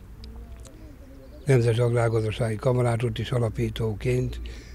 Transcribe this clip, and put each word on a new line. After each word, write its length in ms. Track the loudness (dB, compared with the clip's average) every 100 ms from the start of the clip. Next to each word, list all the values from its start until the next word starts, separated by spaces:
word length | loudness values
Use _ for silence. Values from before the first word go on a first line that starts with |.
| -16 -16 -14 -14 -14 -16 -16 -16 -18 -18 -18 -18 -18 -6
Nemzeti 360 | 4 6 6 4
Agrárgazdasági 760 | 4 4 4 2 0 0 -2 0
Kamarát, 460 | 2 4 4 2
ott 160 | 0 -2
is 120 | 0
alapítóként, 1080 | 0 0 0 -2 0 -2 0 0 2 0 -4 -10 -12 -14